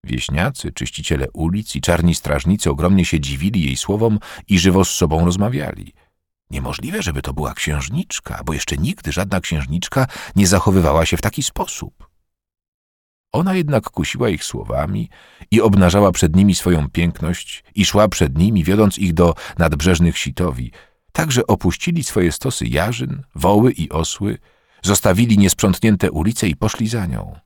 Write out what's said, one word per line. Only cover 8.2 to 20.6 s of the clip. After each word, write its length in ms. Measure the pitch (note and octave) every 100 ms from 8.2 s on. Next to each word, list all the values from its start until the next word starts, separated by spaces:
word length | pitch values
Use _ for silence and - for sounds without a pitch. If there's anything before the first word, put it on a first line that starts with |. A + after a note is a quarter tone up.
| - -
bo 80 | -
jeszcze 240 | C#2+ - C#2+
nigdy 360 | G#2 G3+ -
żadna 280 | D2 G2 F#2+
księżniczka 680 | - D#2+ C2 E2 - C3+ C3 - - F#2+
nie 100 | F#2+
zachowywała 600 | F#2+ G#2 F#2+ D#2+ D2+ E2
się 100 | E2+
w 60 |
taki 200 | - -
sposób. 680 | C3+ - G2+ - - _ - _ _ _ _ _ _ _ _ _ _ _ _
Ona 220 | - F#3
jednak 360 | F#3 D3+ C3 -
kusiła 380 | - D2+ - A#2
ich 160 | F2+
słowami 640 | - - G1+ B1 D#2+ G2+ - - _ _ -
i 100 | A2+
obnażała 520 | A2 G2 F2+ G2 G2+
przed 240 | - E2+ F2
nimi 180 | G2+
swoją 360 | F2 F#2 E2+ C#2
piękność 720 | - E2+ - E2 F2+ - - _
i 100 | -
szła 240 | - G3+ -
przed 300 | - D2 C#2
nimi, 260 | F#2+ G#2
wiodąc 340 | D#2+ G2+ G#2 -
ich 160 | F#2+
do 200 | E2 F2 D#2+ - -
nadbrzeżnych 600 | E2 D2 E2 E2 E2+ D2+
sitowi. 540 | - C2 E2 B1